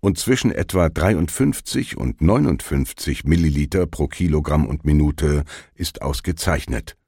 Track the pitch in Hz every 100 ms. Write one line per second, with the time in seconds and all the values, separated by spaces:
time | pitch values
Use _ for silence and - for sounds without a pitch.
0 | 98 90 - 127 123 - - 95 82 -
1 | 87 98 85 - 135 131 - - - -
2 | 62 - 78 117 - 67 - 69 67 -
3 | - 67 67 85 80 71 71 95 87 -
4 | 71 - 87 76 73 76 52 76 78 73
5 | 73 73 78 73 73 - - _ 87 -
6 | 69 73 - 80 - 78 - 60 - -